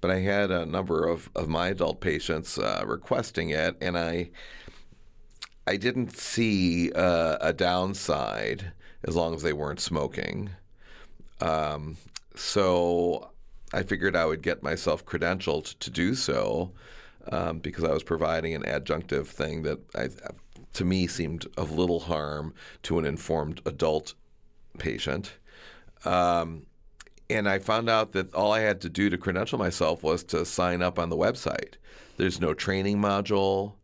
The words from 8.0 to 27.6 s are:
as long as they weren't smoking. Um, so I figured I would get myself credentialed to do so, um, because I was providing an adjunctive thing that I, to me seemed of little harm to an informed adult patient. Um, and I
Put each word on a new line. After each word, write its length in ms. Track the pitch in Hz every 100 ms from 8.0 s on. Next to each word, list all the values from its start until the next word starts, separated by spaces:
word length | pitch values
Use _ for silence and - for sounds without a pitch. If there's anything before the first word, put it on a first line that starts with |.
| - 71 58 52 53 60 92 - - - -
as 100 | 82
long 180 | 82
as 80 | 82
they 120 | 80
weren't 260 | 73 73 73
smoking. 720 | - 82 71 - 50 50 98 92 - - - - - - - -
Um, 580 | 87 78 76 73 76 80 - - - -
so 960 | - - 95 90 87 87 87 85 - - - - -
I 80 | -
figured 340 | 92 101 95 85
I 100 | 82
would 180 | 80
get 180 | - 85
myself 420 | 69 80 - 78
credentialed 760 | - 87 85 92 90 76 - -
to 100 | -
do 240 | 62 90
so, 580 | 127 - - 50 69 92 - - - - - -
um, 280 | - 85 82
because 260 | 78 85 82
I 80 |
was 100 | 71
providing 500 | - 82 78 80 80
an 100 | 80
adjunctive 640 | - 73 67 78 - 71 73
thing 380 | - 76 80
that 160 | 76 76 - -
I, 140 | 65 - - - - - -
to 120 | - 90
me 220 | 92 87
seemed 400 | - 82 82 - -
of 140 | 85
little 300 | 78 90 87
harm 520 | 82 80 76 76 78 - - -
to 160 | - 82
an 60 | 78
informed 560 | 80 - 80 76 78 -
adult 480 | - 80 78 - - - - - - - -
patient. 600 | 80 57 - 69 - - - - - - - -
Um, 640 | - 90 87 85 82 82 71 - - - - - -
and 180 | 110 104
I 120 | 98